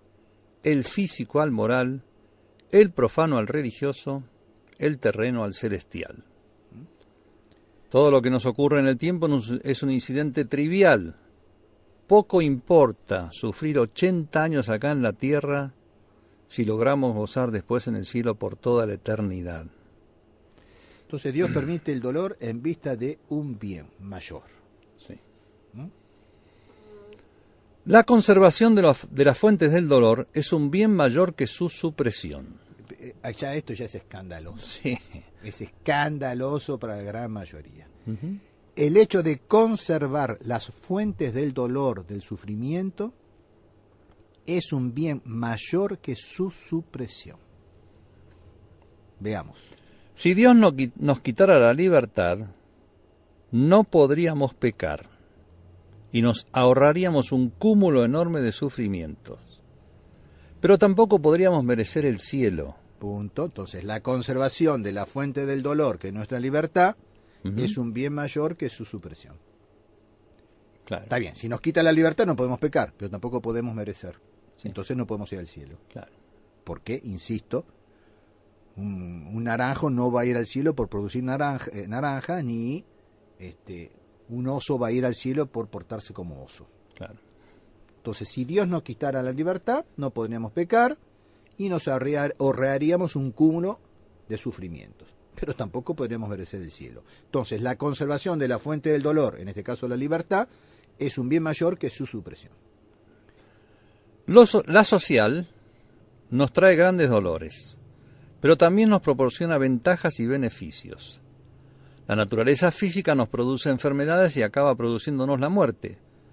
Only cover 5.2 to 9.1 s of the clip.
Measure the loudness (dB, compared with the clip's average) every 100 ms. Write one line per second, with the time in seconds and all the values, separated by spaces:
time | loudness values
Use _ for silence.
5.2 | -2 -2 -4 -4 -6 -6 -8 -12 -12 -14
6.2 | -20 _ _ _ _ -20 -20 _ _ _
7.2 | _ _ _ _ _ _ _ 4 8 6
8.2 | 4 0 0 0 2 4 2 2 0